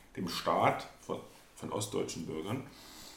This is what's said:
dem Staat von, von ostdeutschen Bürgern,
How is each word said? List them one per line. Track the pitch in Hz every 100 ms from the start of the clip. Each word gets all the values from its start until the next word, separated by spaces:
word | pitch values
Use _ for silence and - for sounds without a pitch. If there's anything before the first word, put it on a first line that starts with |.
| - -
dem | 90
Staat | - - 90 120 131 - -
von, | - - - - -
von | - -
ostdeutschen | - 107 101 - - 82
Bürgern, | 80 95 127 - - - - -